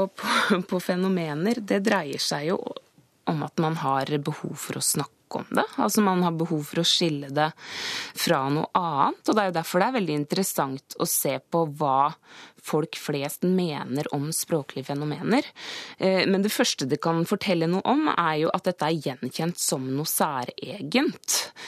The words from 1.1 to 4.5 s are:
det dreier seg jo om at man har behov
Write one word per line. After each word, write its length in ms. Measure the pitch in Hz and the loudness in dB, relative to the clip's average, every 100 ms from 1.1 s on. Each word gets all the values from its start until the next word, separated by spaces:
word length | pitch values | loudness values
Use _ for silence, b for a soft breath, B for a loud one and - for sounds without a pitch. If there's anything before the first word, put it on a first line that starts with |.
| 185 160 147 190 240 | 0 0 -2 0 -2
det 220 | 202 202 | 0 0
dreier 380 | 202 202 147 - | 2 0 0 -4
seg 300 | - 151 151 | -2 -2 0
jo 80 | 196 - - _ _ _ _ - | -2 -4 -10 _ _ _ _ -2
om 160 | 160 | -2
at 140 | 147 - | -2 0
man 200 | 160 165 | 0 0
har 320 | 139 135 139 147 | 0 0 0 -2
behov 380 | 143 151 - | -2 -4 -6